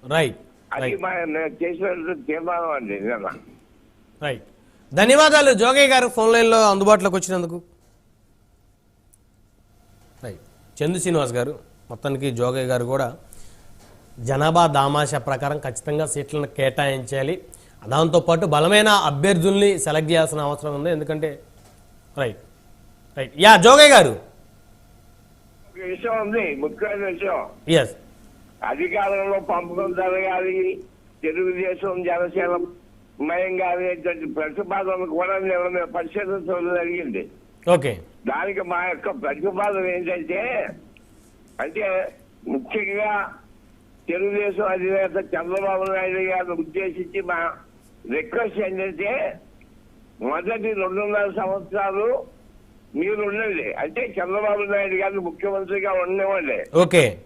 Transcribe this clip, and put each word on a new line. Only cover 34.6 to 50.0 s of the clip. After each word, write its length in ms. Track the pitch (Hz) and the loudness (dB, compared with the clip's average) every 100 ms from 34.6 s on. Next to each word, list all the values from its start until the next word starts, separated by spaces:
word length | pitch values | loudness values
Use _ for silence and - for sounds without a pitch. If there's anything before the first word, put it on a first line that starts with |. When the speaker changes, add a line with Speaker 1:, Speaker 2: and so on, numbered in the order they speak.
| 190 196 190 185 | -6 -4 -2 -4
Speaker 2:
కూడా 340 | 180 160 180 196 | -4 -4 -2 -2
నిన్న 300 | 190 180 180 | 0 -2 -2
మేము 180 | 180 170 | -4 -4
పరిశీలించడం 880 | 175 160 202 196 196 165 180 175 | -6 -6 -6 -6 -6 -4 -4 -2
జరిగింది. 560 | 175 170 175 151 98 - - - - - | -2 -2 -6 -6 -8 -10 -16 -20 -12 2
Speaker 1:
ఓకే. 260 | 175 131 98 - - - | 2 2 -6 -12 -10 -4
Speaker 2:
దానికి 360 | 139 185 196 | -4 -4 -6
మా 260 | 180 175 180 | -4 -4 -4
యొక్క 220 | 165 202 | -4 -6
ప్రతిపాదన 760 | 185 147 147 180 185 208 196 185 | -6 -6 -4 -4 -2 -2 -2 -2
ఏంటంటే, 840 | 180 175 180 160 180 233 240 170 - - - - - - _ - - | -4 -4 -6 -6 -6 -4 -6 -6 -10 -20 -20 -20 -20 -20 _ -20 -10
అంటే 520 | 139 185 202 185 - - _ _ - | -8 -4 -4 -2 -4 -10 _ _ -8
ముఖ్యంగా 840 | - 254 220 196 202 214 208 196 - - - _ _ _ - - | -8 -6 -6 -4 -4 -2 -2 -6 -12 -20 -20 _ _ _ -20 -8
తెలుగుదేశం 560 | 170 196 202 202 185 | -4 -2 -2 -2 -2
అధినేత 520 | 208 190 185 196 190 170 | -2 -2 0 0 0 -2
చంద్రబాబు 680 | 190 170 170 185 196 190 | -4 -6 -4 -2 -2 -2
నాయుడు 340 | 190 190 185 185 | -2 -2 -2 -2
గారిని 340 | 185 185 180 | -2 -2 -4
ఉద్దేశించి 680 | 170 160 175 190 175 175 190 | -6 -6 -4 -6 -6 -8 -8
మా 320 | 175 170 170 - - _ - - - | -4 -4 -4 -6 -20 _ -20 -20 -6
రిక్వెస్ట్ 460 | 139 151 240 226 190 | -6 -4 -4 -4 -4
ఏంటంటే, 800 | 196 190 190 160 202 247 214 - - - - - - - | -6 -4 -6 -6 -6 -4 -6 -8 -20 -20 -20 -20 -20 -20